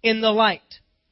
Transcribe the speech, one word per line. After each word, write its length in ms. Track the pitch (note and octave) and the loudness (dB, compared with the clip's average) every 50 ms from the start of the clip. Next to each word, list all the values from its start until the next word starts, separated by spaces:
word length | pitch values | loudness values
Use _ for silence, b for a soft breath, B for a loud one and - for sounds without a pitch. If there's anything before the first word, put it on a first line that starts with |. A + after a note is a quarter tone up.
in 200 | - A3+ A3+ A3 | -2 -2 -2 0
the 100 | A3 A3 | 0 0
light. 480 | G#3 A3 A3 G#3 F3 - _ - - - _ _ _ _ _ _ | 0 2 0 0 -2 -4 _ -20 -20 -20 _ _ _ _ _ _